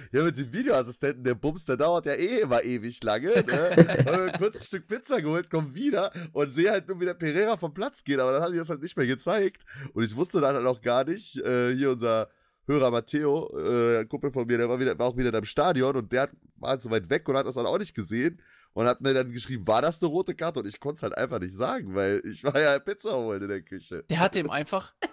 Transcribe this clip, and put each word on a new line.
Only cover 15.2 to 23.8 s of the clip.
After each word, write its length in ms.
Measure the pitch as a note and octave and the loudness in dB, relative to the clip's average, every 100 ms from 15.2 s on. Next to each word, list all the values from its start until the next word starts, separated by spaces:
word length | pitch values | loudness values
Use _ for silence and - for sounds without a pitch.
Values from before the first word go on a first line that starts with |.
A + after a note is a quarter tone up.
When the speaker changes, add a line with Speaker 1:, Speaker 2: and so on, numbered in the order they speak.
| B2 | 0
Speaker 1:
da 60 | A2 | 0
im 80 | |
Stadion 520 | G#2 - E3+ D#3 C3 C3+ | -2 0 2 2 2 0
und 140 | G#2 | -2
der 120 | B2 | 0
hat, 80 | C#3 - _ - | -2 -6 _ -8
war 140 | B2+ | -4
halt 100 | C3 | -4
so 100 | A#2+ | 0
weit 200 | A2 E2+ | -2 0
weg 180 | D#3 D#3+ | -2 0
und 80 | C3+ | 0
hat 100 | B2+ | 0
das 100 | B2+ | -2
dann 100 | A2 | 0
auch 100 | E3+ | 0
nicht 180 | G#3 | -2
gesehen 460 | - F2 A2+ D#3 E3+ _ - _ | -8 -4 0 0 -2 _ -20 _
und 140 | G#2 A#2+ | 0 2
hat 160 | A#2+ | 2
mir 100 | C3+ | 2
dann 180 | C3 B2+ | 2 0
geschrieben, 360 | A#2+ G#2+ B2+ F#2+ | -6 -8 -4 2
war 160 | A2 | 2
das 180 | D3 D#3+ | 2 0
eine 60 | E3+ | 0
rote 240 | E3 F#3+ | 0 -4
Karte? 260 | F3 E3 D3+ | -4 -6 -6
Und 60 | G2 | -8
ich 140 | - | -8
konnte 160 | C#3 D3+ | -10 -6
es 60 | |
halt 120 | G#2 | -6
einfach 260 | - B2 A2+ | -4 -4 -4
nicht 140 | F#2 | -6
sagen, 400 | F#2+ B2+ C4 G2 | -4 -2 -2 -4
weil 280 | G2 G2 G2+ | 0 2 2
ich 180 | G2+ A2 | -2 -6
war 160 | C#3 D3 | 0 2
ja 200 | D3+ C#3 | 4 2
Pizza 360 | - G3+ G#3+ C#3 | -2 -8 -4 -2
holen 240 | A2+ G2 | -2 -4
in 60 | G2+ | -4
der 120 | G2 | -6
Küche. 440 | - F#2+ | -8 -14